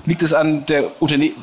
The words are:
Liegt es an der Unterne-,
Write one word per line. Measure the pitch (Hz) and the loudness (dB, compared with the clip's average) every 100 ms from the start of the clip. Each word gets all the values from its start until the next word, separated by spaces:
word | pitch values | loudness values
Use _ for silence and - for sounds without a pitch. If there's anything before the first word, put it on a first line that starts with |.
| 160 | -4
Liegt | 170 | -2
es | 160 | 2
an | 156 156 147 139 | 2 2 0 0
der | 143 - - | 0 0 -2
Unterne-, | 151 143 311 - | 0 2 0 -2